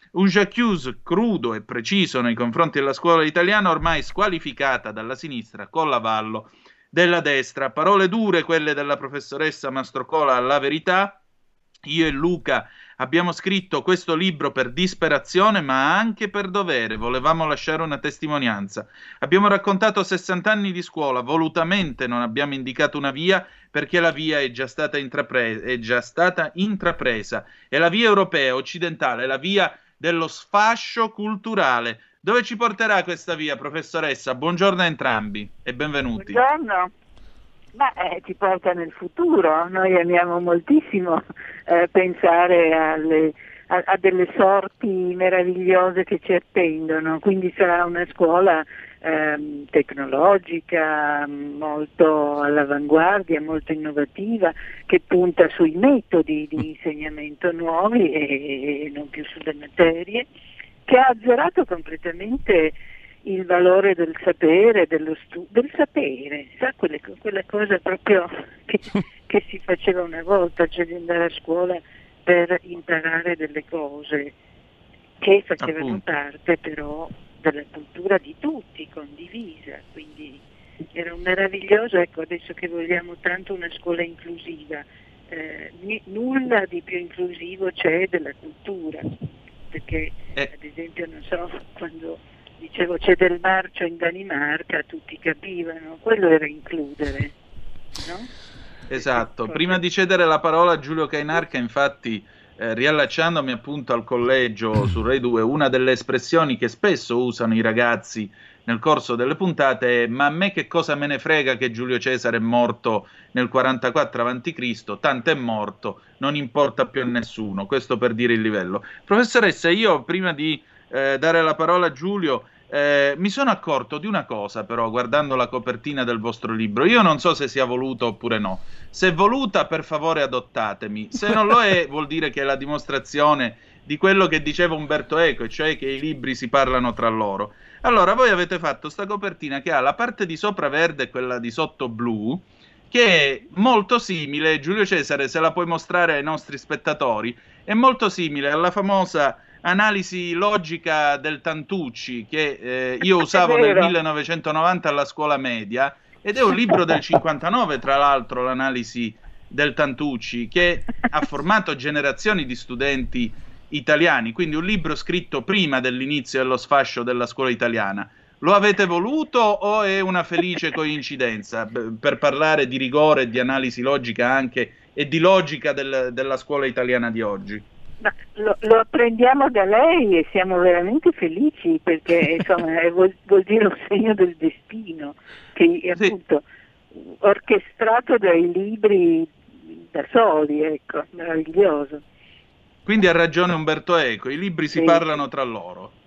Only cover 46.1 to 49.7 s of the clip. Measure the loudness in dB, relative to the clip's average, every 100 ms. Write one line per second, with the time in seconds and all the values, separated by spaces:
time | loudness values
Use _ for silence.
46.1 | -2 0 0 0 0 0 0 -4 -2 -2
47.1 | -2 0 0 0 2 2 2 0 -2 -4
48.1 | 2 4 6 6 4 0 -12 -20 -10 -4
49.1 | 0 0 -2 -6 -12 0